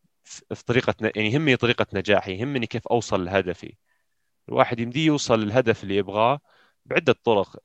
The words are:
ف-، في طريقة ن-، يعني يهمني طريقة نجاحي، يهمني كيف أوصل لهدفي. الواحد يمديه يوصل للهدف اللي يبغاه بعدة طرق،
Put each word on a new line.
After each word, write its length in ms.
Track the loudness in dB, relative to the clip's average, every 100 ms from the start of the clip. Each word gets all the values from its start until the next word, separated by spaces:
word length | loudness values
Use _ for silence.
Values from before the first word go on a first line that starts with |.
| _ _
ف-، 300 | -20 -18 -14
في 100 | -8
طريقة 300 | -2 0 0 0
ن-، 80 | -2
يعني 180 | 0 0
يهمني 240 | 0 2 2
طريقة 300 | 2 0 -2
نجاحي، 440 | -2 2 2 0 -6
يهمني 280 | -4 -4 -4
كيف 220 | -6 -2
أوصل 360 | -2 0 -2
لهدفي. 500 | 0 0 -2 -6 -12 -20 _ _ _ _ _ _ -2
الواحد 320 | 0 2 0
يمديه 260 | -4 0 0
يوصل 340 | 2 2 0
للهدف 420 | 2 2 2 0
اللي 140 | -2 -4
يبغاه 440 | -2 0 0 0 _ _ _ _ -6
بعدة 280 | -2 0 0
طرق، 320 | 2 0 0 -8